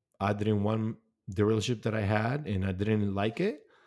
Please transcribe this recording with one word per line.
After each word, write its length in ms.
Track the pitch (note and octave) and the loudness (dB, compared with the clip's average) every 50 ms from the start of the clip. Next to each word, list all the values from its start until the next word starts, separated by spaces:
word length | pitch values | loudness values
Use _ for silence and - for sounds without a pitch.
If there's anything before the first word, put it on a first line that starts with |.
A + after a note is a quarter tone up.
| _ _ _ _ | _ _ _ _
I 140 | G2+ G2+ G#2 | -2 0 0
didn't 300 | G#2 G#2 G#2+ G#2+ G#2 G2+ | 0 2 2 2 2 2
want 340 | G#2+ A2 A2 A2 A2 A2+ - _ _ _ _ _ - | 2 0 0 0 -2 -4 -6 _ _ _ _ _ -8
the 180 | G2+ G2+ G#2 | 0 2 2
relationship 380 | G#2+ A2 A2 G#2 - B2 G#2+ - | 4 4 2 2 0 -4 -2 -2
that 100 | A2 G#2 | -4 -2
I 80 | A2 | 0
had 460 | G#2 G2 G#2+ G#2+ A2 A#2 C3+ D3 D3+ - | 0 2 2 2 2 0 -2 -4 -4 -2
and 180 | G#2 F#2+ F#2+ | -2 -2 0
I 60 | G2 | -2
didn't 420 | F#2+ F2+ G#2 G#2+ A2 G#2+ G#2 G2+ G2 | -2 -2 0 0 2 2 2 0 0
like 260 | G2+ G2+ A2 G#2+ - | -2 -2 -2 -2 -2
it, 220 | F3 G#3 C#4 - - _ _ _ _ | -4 -4 -4 -6 -14 _ _ _ _